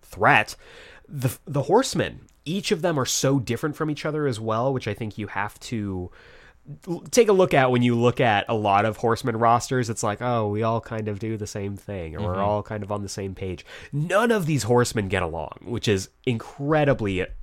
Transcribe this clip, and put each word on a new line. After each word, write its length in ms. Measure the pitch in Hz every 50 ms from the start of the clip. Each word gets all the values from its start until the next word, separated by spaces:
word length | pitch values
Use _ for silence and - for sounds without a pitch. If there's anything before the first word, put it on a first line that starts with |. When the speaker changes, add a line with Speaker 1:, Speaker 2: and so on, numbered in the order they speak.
Speaker 1:
threat. 540 | _ - - - 98 120 147 113 107 - - - - - - - - - - - _ _
The, 300 | - 143 127 131 - - _
the 160 | - 143 - 123
horsemen, 580 | - 180 226 262 - - 180 110 80 60 - - _ _ _ _
each 260 | - 170 202 - -
of 100 | 214 170
them 180 | 151 180 170 143
are 60 | 123
so 340 | - - - - 135 139 139
different 360 | 113 - 117 117 - 156 143
from 160 | - 156 156
each 140 | 151 147 -
other 200 | 160 147 156 151
as 140 | 143 120 104
well, 340 | 110 110 110 113 120 135 135
which 140 | 127 - 117
I 60 | 104
think 240 | - 117 107 101 -
you 80 | 104 98
have 320 | - 98 101 104 - -
to 480 | - - - 113 104 101 95 92 90 90 - - - - - - - - _ _ _ - 143 - - -
l-, 160 | 170 - - 160
take 160 | - - 233 208
a 40 | 202
look 200 | 185 185 - -
at 160 | 147 131 127
when 120 | 127 123 123
you 100 | 120 120
look 240 | 117 117 123 117 -
at 260 | 110 117 107 101 95 -
a 60 | 117
lot 300 | 110 107 104 98 101 104
of 120 | 110 107 -
horsemen 400 | - 117 113 - - 123 113 110
rosters. 500 | 117 113 117 120 - - 135 127 123 110
It's 140 | 113 - -
like, 180 | 110 104 107
oh, 260 | 123 123 123 117 107 104
we 140 | 104 107 113
all 180 | 113 113 113
kind 260 | 107 - 120 110 107 107
of 120 | 104 98
do 180 | 113 110 110 107
the 100 | 104 98
same 300 | - 107 98 101 101 101
thing, 380 | - - 101 95 85 80 76
or 60 | 80 85
we're 60 | 87 90
Speaker 2:
Mm-hmm. 80 | 95
Speaker 1:
all 220 | 98 101 104 104 104
kind 180 | - 113 107 104
of 80 | 95
on 120 | 104 104 101
the 60 | 95
same 260 | - - 98 98 95
page. 300 | - 98 95 90 82 - - - - - -
None 400 | - 143 151 175 180 196 233 233
of 160 | 233 214 175 147
these 160 | 160 135 101
horsemen 440 | 104 123 120 120 - - 117 101 95
get 140 | 92 95 87
along, 360 | 82 80 85 76 - - - -
which 240 | - 117 110 - -
is 220 | 104 95 95 - _ _ _
incredibly 1000 | - 120 110 - - - - 143 143 160 151 151 139 131 104 110 101 95 92 92 - - -